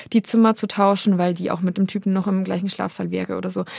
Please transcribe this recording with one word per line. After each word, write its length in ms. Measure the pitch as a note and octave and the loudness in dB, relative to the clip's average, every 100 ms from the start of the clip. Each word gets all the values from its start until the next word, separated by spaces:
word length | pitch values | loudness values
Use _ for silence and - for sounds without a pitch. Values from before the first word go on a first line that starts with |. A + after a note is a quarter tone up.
| - | -2
die 100 | A3+ | 0
Zimmer 320 | - A3+ A3 | 2 4 4
zu 140 | A3 G3+ | 4 -2
tauschen, 500 | - G3 G3+ A3 F3+ | 2 4 4 2 2
weil 160 | F3 | 2
die 160 | F3 F3+ | 0 -2
auch 120 | E3+ | -2
mit 160 | F3+ F3 | -2 0
dem 100 | F#3+ | 0
Typen 240 | G#3 G3 | 0 -2
noch 160 | F#3+ F#3+ | 0 0
im 160 | F#3+ | 0
gleichen 240 | F#3 F#3 G3 | -2 -4 -4
Schlafsaal 420 | - F#3 - F3 | -4 -6 -6 -4
wäre“ 280 | F3+ F#3 F#3 | -4 -4 -6
oder 120 | F#3 | -4
so? 140 | F#3 F3+ | -6 -6